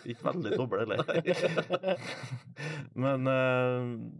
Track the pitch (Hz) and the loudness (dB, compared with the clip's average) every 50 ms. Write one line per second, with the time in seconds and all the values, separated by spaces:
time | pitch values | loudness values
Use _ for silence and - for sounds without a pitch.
0 | - 117 120 - 143 135 - 180 117 107 127 127 131 117 - - 113 107 101 - | -8 -8 -8 -2 -2 -2 0 0 0 0 0 0 0 0 0 0 0 2 0 0
1 | 151 - 143 165 160 180 180 - - - 165 208 190 - 180 - - 190 185 - | 0 2 0 2 2 2 2 2 2 2 2 0 0 0 -2 -2 0 0 0 0
2 | - - - - - - 127 120 - - - - 143 151 156 151 139 - - 117 | -2 -6 -10 -10 -8 -8 -8 -10 -10 -14 -12 -8 -6 -6 -6 -6 -8 -8 -4 0
3 | 127 135 139 131 131 131 131 131 131 131 127 127 127 127 127 123 123 123 120 113 | 2 2 2 2 2 2 4 4 4 4 4 4 4 2 2 0 0 -2 -4 -6
4 | 113 113 - - | -8 -10 -12 -14